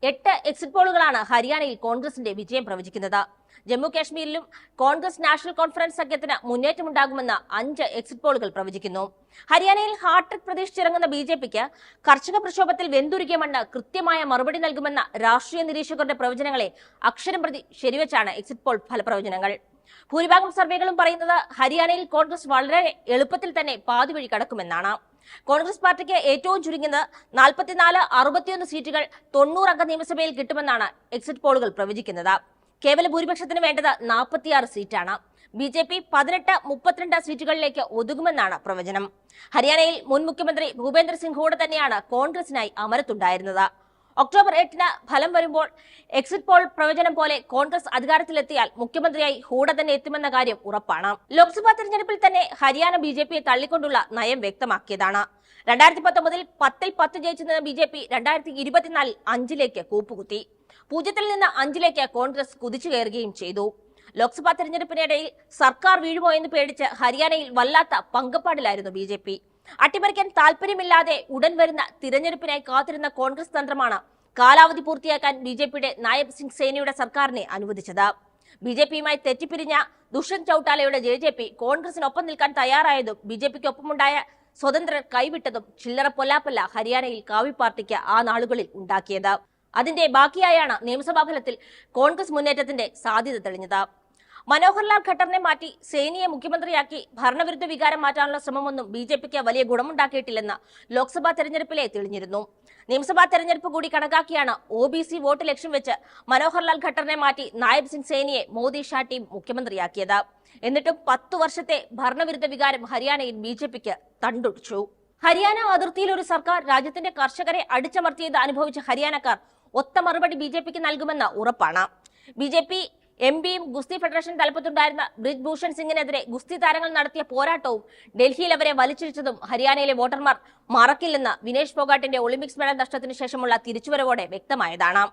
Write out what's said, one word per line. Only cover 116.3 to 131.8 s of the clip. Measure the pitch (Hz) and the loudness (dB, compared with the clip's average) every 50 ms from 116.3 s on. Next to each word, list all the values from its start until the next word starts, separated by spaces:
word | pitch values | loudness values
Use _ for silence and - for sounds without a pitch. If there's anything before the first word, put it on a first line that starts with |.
സർക്കാർ | 349 320 320 339 349 359 - 269 | -2 -2 0 0 -2 -2 0 2
രാജ്യത്തിന്റെ | 269 262 262 302 277 359 330 370 359 - | 0 0 0 -2 -10 -8 -8 -8 -4 -2
കർഷകരെ | 269 262 - - 349 320 339 359 302 - - 254 | -2 -2 -2 -4 -4 -4 -2 -4 -2 -2 -2 -2
അടിച്ചമർത്തിയത് | 262 285 - 381 339 330 311 - 330 320 269 277 247 | -2 -2 -4 0 0 0 -2 -2 -8 -2 0 0 0
അനുഭവിച്ച | 277 277 269 302 302 254 294 269 - | 0 0 -2 -2 -4 -4 -10 -4 -4
ഹരിയാനക്കാർ | 247 262 285 294 302 285 - 254 226 - _ _ _ _ _ _ _ - | -2 -2 0 -2 -2 -4 -2 -2 -2 -2 _ _ _ _ _ _ _ -4
ഒത്ത | 262 - _ 370 349 349 | -4 0 _ 0 0 2
മറുപടി | 330 339 349 349 320 277 302 | 0 0 0 0 -2 -2 -8
ബി | 294 254 | -6 -6
ജെ | 330 330 | -6 -6
പിക്ക് | 330 - 339 330 302 | -6 -10 -4 -4 -4
നൽകുമെന്ന് | 302 294 302 302 311 294 247 196 - 202 | -2 -2 -4 -6 -2 -2 -2 -2 -2 -2
ഉറപ്പാണ്. | 214 233 247 - 190 156 165 180 185 - _ _ _ _ _ _ _ - 254 233 | -2 -2 0 0 0 0 2 0 -2 -2 _ _ _ _ _ _ _ -20 -10 -8
ബി | 269 285 262 | -6 0 0
ജെ | 330 330 330 | 0 0 0
പി | 359 370 359 - _ _ _ _ _ _ 240 262 | -4 -6 -6 -8 _ _ _ _ _ _ 0 0
എം | 285 320 311 | 0 0 -2
പിയും | 359 359 370 339 302 240 | -4 -4 -4 -8 -8 -10
ഗുസ്തി | 277 269 _ 370 370 | -10 -8 _ -10 -6
ഫെഡറേഷൻ | 349 330 285 330 320 330 349 311 | -6 -2 -4 -4 -4 -4 -2 0
തലപ്പത്തുണ്ടായിരുന്ന | 302 294 285 320 302 330 302 311 294 302 294 294 277 - _ - 220 | 0 0 0 -2 -8 -4 0 2 2 2 2 -2 -6 -8 _ -6 -6
ബ്രിജ് | 254 294 254 254 | -6 -6 -4 -6
ഭൂഷൺ | 302 311 - 339 349 311 - | -6 -6 -4 -6 -8 -6 -6
സിംഗിനെതിരെ | 320 311 320 320 302 262 294 269 247 - 233 | -6 -4 -2 -4 -4 -2 -4 -6 -6 -6 -10
ഗുസ്തി | 254 - _ 349 349 349 | -12 -10 _ -6 0 2
താരങ്ങൾ | 320 311 320 330 330 320 | 2 2 2 -2 -2 -2
നടത്തിയ | 311 294 285 294 320 294 _ | -2 -2 -2 _ -8 -10 _
പോരാട്ടവും | 254 254 277 311 339 330 277 269 240 214 214 _ _ _ - - _ 202 | -2 0 0 0 0 -2 -2 -4 -4 -4 -6 _ _ _ -20 -20 _ 2
ഡൽഹിയിൽ | 247 269 262 254 359 349 330 | 2 2 2 0 0 0 2
അവരെ | 294 311 302 294 262 | 2 2 0 2 2
വലിച്ചിഴച്ചതും | 254 262 294 285 330 311 269 294 285 262 240 - - 202 | 2 0 0 -4 -8 -10 -8 -6 -6 -6 -6 -8 -10 -6
ഹരിയാനയിലെ | 240 240 254 269 269 277 277 277 269 240 | -4 0 2 2 2 2 2 0 0 0
വോട്ടർമാർ | 240 254 262 277 285 277 262 - _ - _ _ _ _ 233 | 0 -2 -2 0 2 2 0 0 _ -20 _ _ _ _ 4
മറക്കില്ലെന്ന് | 254 233 254 294 285 349 339 302 285 269 233 190 - - 220 | 6 6 6 6 4 0 -2 -2 0 0 0 -2 -4 -6 -4
വിനേഷ് | 247 262 302 294 - | -2 -2 -2 -2 -2
ഫോഗാട്ടിന്റെ | 302 | -4